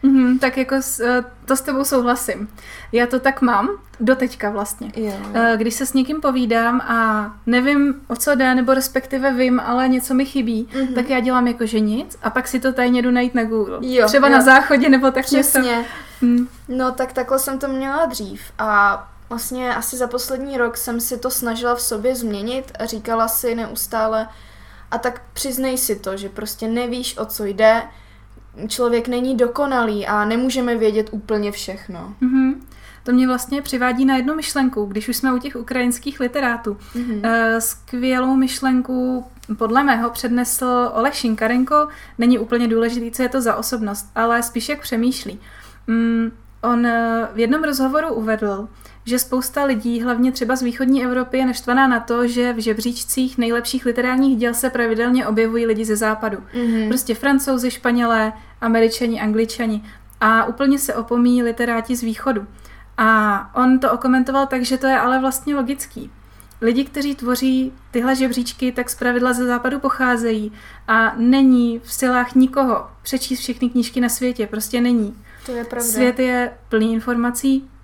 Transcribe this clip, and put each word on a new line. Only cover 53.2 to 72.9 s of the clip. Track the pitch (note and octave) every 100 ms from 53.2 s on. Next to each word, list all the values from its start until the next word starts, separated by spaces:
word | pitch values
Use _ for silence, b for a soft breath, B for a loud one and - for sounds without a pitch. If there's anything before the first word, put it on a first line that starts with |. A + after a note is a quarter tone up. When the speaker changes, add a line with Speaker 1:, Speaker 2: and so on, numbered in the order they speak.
| B3+ B3+
Speaker 1:
nejlepších | A#3 A#3 A#3 C4 B3+
literárních | A#3 B3 B3+ C4+ B3
děl | A#3
se | A#3 C4
pravidelně | B3 A#3 A3 A#3+ B3+ A#3+
objevují | G#3+ A3+ A#3 A#3
lidi | G#3+ A3
ze | G#3+
západu. | A3 G#3+ A3 G3+ -
Speaker 2:
Mhm. | A#3+ A#3+ A3+ G#3+
Speaker 1:
Prostě | B3+ - A3
Francouzi, | C#4 C4+ C4+ C4 B3
Španělé, | - B3+ A#3+ A#3 A3+ G#3+ A3 B B
Američani, | A#3 A3+ A3+ A3+ A#3+ A3+
Angličani | G#3+ G#3+ A3+ - A#3 G#3+ G#3+ B - -
a | G#3+ A3+ A#3
úplně | A#3 C#4 C#4
se | C#4 A#3
opomíjí | A3 A#3+ A#3+ B3
literáti | A#3 A3+ A#3 A#3 A3+ B3
z |
východu. | A#3 A3 - A3+ G3+ B B B B -
A | A3 A3 G#3+ G3+ G3 -
on | B3+ C4
to | C4
okomentoval | A#3+ C4 C4 B3+ C4+ C4+
tak, | C4 B3
že | C4
to | C4
je | B3+
ale | B3 C4
vlastně | C4 B3+ - C#4+
logický. | B3 C#4 - - C4 - b b b -
Lidi, | A3+ A#3+ C4+
kteří | D4 C#4+ C#4
tvoří | A#3+ B3 C4 C4 C4 - -
tyhle | A#3+ B3 C4
žebříčky, | C4 B3 A#3+ - B3+
tak | B3 B3
zpravidla | - B3 A#3+ B3
ze | B3 B3
západu | B3 B3 C#4
pocházejí | C#4 - B3+ A#3+ A#3 A3 G#3+ G#3 B B -
a | A3+ A3+ -
není | A#3 C4+ C4+ B3+ A#3+ A#3
v | -
silách | - B3+ B3 B3 C4
nikoho | C4 C#4 C4 A3 -